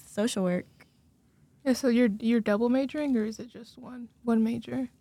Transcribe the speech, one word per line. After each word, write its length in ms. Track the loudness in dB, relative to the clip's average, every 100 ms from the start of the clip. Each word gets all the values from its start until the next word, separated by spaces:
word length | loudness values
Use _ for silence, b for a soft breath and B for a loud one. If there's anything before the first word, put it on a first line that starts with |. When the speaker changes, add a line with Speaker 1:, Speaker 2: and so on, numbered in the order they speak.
| -12
Speaker 1:
social 380 | -2 -2 0
work. 220 | -2 -2 -6 _ -20 _ _ _ _ _ _ _
Speaker 2:
Yeah, 100 | 0
so 140 | 2 4
you're, 200 | 4 4 2
you're 200 | 0 2
double 300 | 2 0 2
majoring, 440 | 0 0 -2 0 0
or 60 |
is 140 | -2 -6
it 100 | -14
just 280 | -16 -20 -20
one, 320 | -18 -16 -18 _
one 180 | 0 2
major? 460 | 2 -2 -6 -6 -6 _